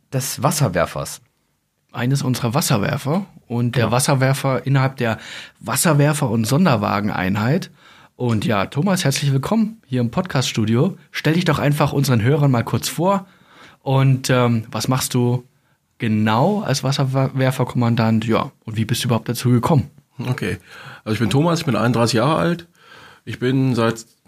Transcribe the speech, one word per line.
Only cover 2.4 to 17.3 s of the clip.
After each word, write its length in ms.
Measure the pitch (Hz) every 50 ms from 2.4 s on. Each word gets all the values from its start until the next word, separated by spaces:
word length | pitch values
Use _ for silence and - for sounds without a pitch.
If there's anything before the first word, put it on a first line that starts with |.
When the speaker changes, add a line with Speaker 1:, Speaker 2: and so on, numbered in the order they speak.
| - 117 113
Speaker 2:
Wasserwerfer 720 | 151 175 - 135 104 98 - - - - 131 160 196 196 - - - - -
und 260 | 120 120 123 120 117
der 120 | 123 113
Speaker 1:
Genau. 100 | 104 120
Speaker 2:
Wasserwerfer 680 | 123 - - 143 131 131 131 139 - - 139 131 120 -
innerhalb 320 | 135 139 135 131 131 131 -
der 200 | 120 113 107 - - - - - - - - -
Wasserwerfer- 720 | - - 113 - - 175 151 143 143 151 147 151 143 117
und 140 | 110 113 110
Sonderwageneinheit. 1300 | 110 135 156 190 170 123 104 104 104 101 104 104 101 - - 92 95 104 104 107 123 151 190 - - - _ - - - - - _ _
Und 300 | - 127 120 113 101 -
ja, 220 | - 110 98 95
Thomas, 360 | - - 139 170 208 185 180
herzlich 300 | - 139 139 - 143 139
willkommen 500 | 135 135 135 - 208 226 214 214 - - _
hier 160 | - 127 123
im 100 | 120 117
Podcast-Studio. 840 | - 180 180 - - 135 123 - - 120 107 107 113 120 156 196 - - - _
Stell 220 | - - - 151 160
dich 120 | 180 185
doch 120 | 175 139 -
einfach 340 | 113 147 147 151 151 139
unseren 300 | - 139 139 135 127 110
Hörern 300 | 101 127 151 151 143 139
mal 100 | 127 117
kurz 260 | 113 - - 110 - -
vor. 380 | - - 165 190 196 190 190 - _ _ _ _ - - - - - _
Und, 480 | - 139 135 135 135 135 131 123 - -
ähm, 360 | 131 123 123 120 117 113 110 -
was 160 | - 110 -
machst 280 | - 131 127 - - -
du 280 | 123 120 120 120 120 - _ _ _ _ _ _ _ _ _ _ -
genau 640 | 123 113 107 107 107 110 110 117 - 190 107 104
als 240 | 110 - 131 - -
Wasserwerferkommandant? 1400 | 131 139 143 139 131 127 139 135 135